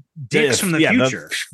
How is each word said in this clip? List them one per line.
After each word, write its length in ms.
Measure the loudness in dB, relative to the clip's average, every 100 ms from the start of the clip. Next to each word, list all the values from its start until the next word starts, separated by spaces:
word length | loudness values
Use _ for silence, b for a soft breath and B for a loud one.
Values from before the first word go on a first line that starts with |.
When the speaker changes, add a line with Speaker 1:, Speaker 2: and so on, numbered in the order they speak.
| -16 -18 -4
Speaker 1:
dicks 300 | 0 2 0
Speaker 2:
Yeah, 40 |
Speaker 1:
from 100 | 0
the 100 | 2
Speaker 2:
yeah, 100 | 2
Speaker 1:
future. 380 | 2 2 -2 -8
Speaker 2:
F-, 160 | -10 -8